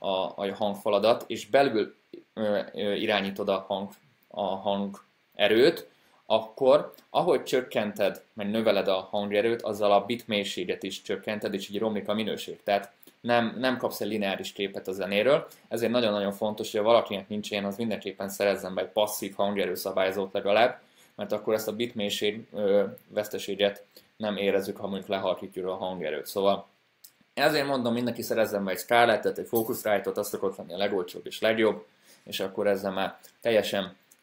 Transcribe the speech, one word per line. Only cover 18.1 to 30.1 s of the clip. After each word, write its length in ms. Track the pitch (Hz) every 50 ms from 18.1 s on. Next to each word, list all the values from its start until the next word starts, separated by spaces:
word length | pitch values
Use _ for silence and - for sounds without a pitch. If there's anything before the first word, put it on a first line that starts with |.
| 95 - 98 95
szerezzen 460 | 98 - 101 101 98 92 95 92 92
be 60 | 92
egy 80 | 92 -
passzív 460 | - 110 104 104 - - 110 98 98
hangerőszabályzót 1000 | - 101 101 101 98 90 90 90 95 - 95 92 95 95 95 95 101 95 98 -
legalább, 480 | 101 98 98 101 107 117 127 - - _ _ _ _ _ _ _
mert 180 | - 107 101 107
akkor 220 | 104 - - 110
ezt 140 | 104 - 110
a 80 | 104
bit 180 | 107 120 123 -
mélység, 520 | 110 101 104 98 - 110 104 101 113 113 - -
ö, 300 | 104 104 98 101 101 98 107 117 - _ _
veszteséget 760 | 95 107 104 - - 95 - - 98 95 101 101 101 - - _ _ - _ _ _
nem 200 | - 110 107 101
érezzük, 400 | 92 101 98 95 98 95 101 98
ha 100 | - 101
mondjuk 220 | 95 98 95 92 -
lehalkítjuk 580 | 98 95 98 92 90 - - 92 - 92 90
a 80 | 92 92
hangerőt. 520 | 92 - 92 92 90 80 76 76 73 -
Szóval 400 | - - 101 98 98 98 98 - - _ _ _ _ _ _ _ - _ _ _ _ -
ezért 320 | - 139 156 151 147 139
mondom, 260 | 143 139 131 117 120 113
mindenki 300 | 120 120 120 113 120 113
szerezzen 420 | - 123 110 110 104 107 101 98
be 60 | 95
egy 80 | 90 -
Scarlettet, 600 | - - 120 117 120 117 107 104 - - - -
egy 80 | 87
Focusrite-ot, 720 | - - 113 110 - 120 107 - 110 104 98 95 98